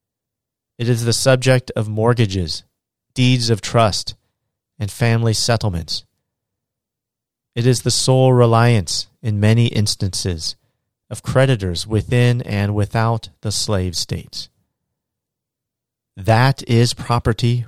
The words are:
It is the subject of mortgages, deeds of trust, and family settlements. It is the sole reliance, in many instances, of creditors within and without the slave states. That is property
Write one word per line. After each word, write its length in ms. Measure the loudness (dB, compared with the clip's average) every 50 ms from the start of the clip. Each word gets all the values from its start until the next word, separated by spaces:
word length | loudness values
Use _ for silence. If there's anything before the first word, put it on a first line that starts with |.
| _ _ _ _ _ _ _ _ _ _ _ _ _ _ _ -4
It 100 | -2 -2
is 160 | 0 0 0
the 80 | -2
subject 580 | -2 0 2 2 2 2 4 2 2 2 0 -4 -6
of 120 | -6 -6 -4
mortgages, 760 | -2 0 0 2 2 2 0 0 -2 -4 -4 -6 -8 -12 -14 _ _ _ _ _ _ _ _ _ -2
deeds 340 | 0 2 2 2 2 0 0
of 120 | -2 -2
trust, 540 | -2 -2 2 2 2 2 0 -2 -8 -10 -14 _ _ _ _ _ _ _ _ _ _ _ _ -8
and 120 | -8 -8
family 420 | -4 -2 0 0 0 0 0 0
settlements. 720 | 0 0 0 0 -2 0 -2 -4 -4 -4 -6 -8 -10 -10 -12 _ _ _ _ _ _ _ _ _ _ _ _ _ _ _ _ _ _ _ _ _ _ _ _ _ _ _ _ _ -6
It 120 | -2 2
is 160 | 2 2 2
the 80 | 0 -2
sole 420 | -2 0 0 2 2 4 4 4
reliance, 760 | 4 4 4 4 4 4 4 4 4 2 0 -2 -6 -8 -8 -10 _ _
in 180 | -6 -4 -2 2
many 280 | 2 4 4 4 2 2
instances, 880 | 0 0 -2 -2 -2 -4 -4 -4 -4 -4 -4 -4 -6 -6 -6 -10 -10 _ _ _ _ _ _ _ _ _ _ -14
of 140 | -14 -12
creditors 640 | -6 -2 2 2 4 4 2 0 -2 -4 -4 -6 -4
within 560 | -2 -2 -2 0 0 2 2 2 2 2 0
and 320 | -2 -4 -2 -2 -2 0 0
without 560 | 0 -2 -2 0 -2 0 0 -2 -4 -6 -12 -16 _
the 120 | -8 -6
slave 440 | -6 -4 -4 -2 -2 -2 -2 -4 -4
states. 520 | -6 -6 -6 -8 -10 -10 -12 -14 -14 -14 -16 _ _ _ _ _ _ _ _ _ _ _ _ _ _ _ _ _ _ _ _ _ _ _ _ _ _ _ _ _ _ _ _ -18
That 520 | -6 0 2 4 4 4 2 0 -2 -2 0
is 260 | 2 2 2 2 0
property 680 | -4 -4 -4 -2 -2 0 -2 -2 0 0 0 0 -2 -4